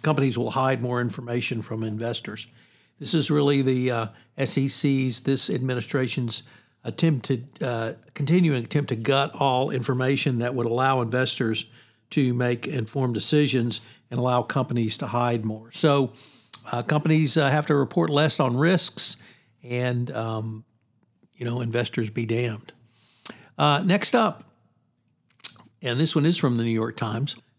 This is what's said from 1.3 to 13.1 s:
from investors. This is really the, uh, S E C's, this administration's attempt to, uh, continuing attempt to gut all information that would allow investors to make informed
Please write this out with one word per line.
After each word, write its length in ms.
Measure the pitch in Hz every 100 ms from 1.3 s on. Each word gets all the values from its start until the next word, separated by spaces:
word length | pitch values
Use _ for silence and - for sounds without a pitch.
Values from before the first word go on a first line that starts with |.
| 120 120 117
from 220 | 104 110
investors. 640 | 110 107 117 113 - 104 - - _ _ _ _
This 160 | 139
is 160 | 165 123
really 320 | 147 143 139
the, 300 | 131 127 127
uh, 160 | 120 110 - _ -
S 180 | 131 -
E 100 | 135
C's, 520 | - 143 135 131 120
this 320 | - 135 -
administration's 880 | 135 131 123 - 135 127 - 120 - - - _ _
attempt 440 | 120 - 165 139 -
to, 160 | 123 127 -
uh, 320 | 135 117 113 - - -
continuing 480 | 139 180 170 131
attempt 260 | 117 147 139
to 60 | 113
gut 400 | 117 139 143 -
all 300 | 139 127 135
information 680 | 131 120 127 131 139 147 123
that 160 | 120 127
would 100 | 117
allow 340 | 120 131 131
investors 680 | 117 127 127 - 117 107 - - - _ _
to 240 | - 127
make 340 | 123 123 120 -
informed 460 | 139 110 139 131